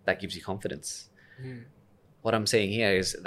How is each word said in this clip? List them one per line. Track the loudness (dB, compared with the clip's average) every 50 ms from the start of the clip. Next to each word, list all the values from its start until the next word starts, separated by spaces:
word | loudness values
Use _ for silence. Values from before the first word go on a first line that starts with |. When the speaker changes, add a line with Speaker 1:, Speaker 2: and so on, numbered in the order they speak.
| _
Speaker 1:
that | -2 -2 -2 -4
gives | -8 -10
you | -10 -6
confidence. | -6 -6 -6 -6 -8 -8 -8 -10 -12 -12 -12 -16 -18 _ _ -20 -20 -20 -16
Speaker 2:
Mm. | -14 -14 -12 -14 -16 -18 -20 -20 _ _ _ _ _ _ _ _ 0
Speaker 1:
What | 2 2
I'm | 2 2
saying | 4 4 4 4 4
here | 2 2 4 4 4 4 2
is | 0 -4 -2 -2